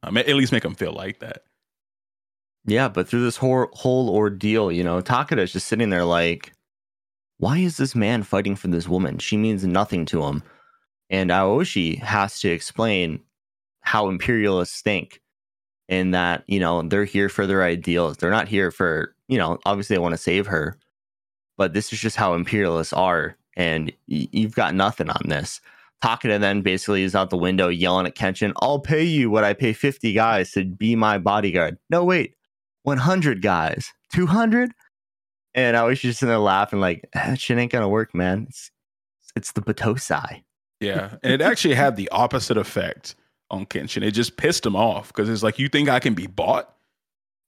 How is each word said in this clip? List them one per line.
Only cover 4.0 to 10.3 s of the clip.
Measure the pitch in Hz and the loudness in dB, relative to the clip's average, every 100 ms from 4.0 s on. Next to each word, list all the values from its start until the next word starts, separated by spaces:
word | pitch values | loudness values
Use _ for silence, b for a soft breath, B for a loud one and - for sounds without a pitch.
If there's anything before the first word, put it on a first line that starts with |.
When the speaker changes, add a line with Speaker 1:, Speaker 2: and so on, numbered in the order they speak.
| 120 | 2
Speaker 2:
ordeal, | 98 107 98 107 110 101 | 2 0 0 0 2 2
you | 85 | 0
know, | 87 87 | 0 -2
Takada's | 90 127 147 113 92 | 0 -2 0 0 0
just | 95 - | -2 -4
sitting | 110 113 | -2 0
there | 90 87 | 2 2
like, | 85 85 85 - _ _ _ _ _ _ _ _ _ | 2 2 -2 -8 _ _ _ _ _ _ _ _ _
"Why | 101 156 | 0 2
is | 185 156 | 0 0
this | 135 120 | -2 0
man | 104 120 | 0 0
fighting | 101 101 98 98 | 0 -2 -2 -4
for | 92 | -4
this | 85 87 | -4 -2
woman? | 90 87 - | -2 0 -4
She | - 107 | -4 0
means | 110 104 95 | 0 0 0
nothing | 90 107 92 80 | 0 0 -2 -2
to | 82 | -2
him." | 71 | -2